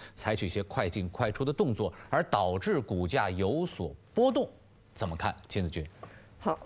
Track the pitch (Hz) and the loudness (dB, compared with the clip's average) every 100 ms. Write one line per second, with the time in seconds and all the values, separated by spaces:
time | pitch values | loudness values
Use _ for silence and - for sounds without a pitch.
0 | - - - 110 95 101 98 - 95 101 | -8 -4 0 0 0 -2 -2 0 0 0
1 | 90 - 117 104 135 147 175 104 95 - | -4 0 -2 0 -2 2 0 2 -2 -4
2 | - 143 175 104 92 92 208 175 107 92 | -2 0 2 2 4 2 2 0 0 0
3 | 90 131 101 92 98 147 180 - 85 - | 2 2 2 2 2 2 0 -2 -6 -8
4 | - - 254 254 226 - - - - - | -4 4 4 4 -2 -6 -20 -20 -8 -4
5 | 87 80 104 - - 104 85 82 76 - | -4 -2 -2 -4 -4 -2 0 -2 -8 -10
6 | - - - - 202 160 | -18 -18 -20 -6 -4 -4